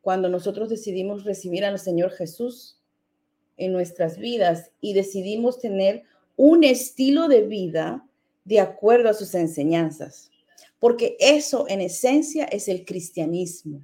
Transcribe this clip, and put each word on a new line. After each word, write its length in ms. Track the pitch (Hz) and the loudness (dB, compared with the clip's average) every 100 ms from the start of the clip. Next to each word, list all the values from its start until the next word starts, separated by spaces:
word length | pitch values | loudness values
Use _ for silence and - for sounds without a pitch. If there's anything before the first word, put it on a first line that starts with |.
cuando 260 | - 185 185 | -2 -2 -2
nosotros 400 | 180 196 190 220 | -2 -6 -6 -6
decidimos 540 | 220 208 185 190 202 | -6 -6 -6 -6 -8
recibir 400 | 202 190 185 175 202 | -8 -8 -6 -4 -4
al 140 | 196 | -4
Señor 320 | 185 170 185 | -4 -2 -2
Jesús 680 | 185 170 - 240 247 - _ _ _ _ _ _ _ _ _ | -4 -12 -8 -10 -10 -20 _ _ _ _ _ _ _ _ _
en 140 | 185 | -4
nuestras 460 | 185 170 - 165 165 | -2 -4 -4 -4 -4
vidas 540 | 226 240 175 165 - _ | -6 0 0 0 -8 _
y 120 | 214 | -2
decidimos 680 | 196 196 196 185 214 233 254 | -2 -2 -6 -6 -2 -2 -2
tener 440 | 233 190 190 220 _ _ _ - | -6 0 0 0 _ _ _ 6
un 300 | 277 330 294 | 8 8 6
estilo 640 | 247 - - 262 285 330 | 4 -2 -2 2 4 6
de 120 | 240 | 4
vida 640 | 208 214 180 160 160 262 _ _ _ _ | 4 -4 -4 -4 -4 -8 _ _ _ _
de 160 | 185 214 | 2 2
acuerdo 500 | 185 - 208 240 226 | 2 0 4 4 4
a 40 | |
sus 200 | 214 196 180 | -2 -4 -2
enseñanzas, 960 | 160 160 143 165 160 156 - - _ _ _ _ _ _ | -2 -2 0 0 -2 -6 -16 -18 _ _ _ _ _ _
porque 380 | 240 233 233 - | 2 2 -2 2
eso 460 | 262 302 294 240 - | 4 4 2 -4 -4
en 140 | 196 | -4
esencia 640 | 180 175 247 294 294 320 - | -6 -2 2 2 0 -6 -6
es 220 | 208 208 | -6 -4
el 180 | 180 - | -6 -6
cristianismo. 960 | 185 170 - 160 175 175 - 156 143 | -12 -10 -8 -6 -4 -6 -10 -14 -16